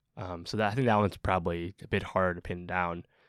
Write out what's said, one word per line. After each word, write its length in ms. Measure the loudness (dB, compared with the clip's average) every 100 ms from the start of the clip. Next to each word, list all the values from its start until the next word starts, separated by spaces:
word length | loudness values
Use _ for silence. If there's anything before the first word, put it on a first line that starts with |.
| _ -12
Um, 300 | -8 -8 -6
so 100 | -2
that, 140 | 0
I 40 | 2
think 120 | 4
that 80 | 6
one's 220 | 4 2
probably 580 | 0 2 0 -2 -6 -10
a 40 | -4
bit 140 | -4
harder 320 | 0 0 0
to 80 | 0
pin 240 | -6 -8 -4
down, 400 | -2 -2 -4 -10 _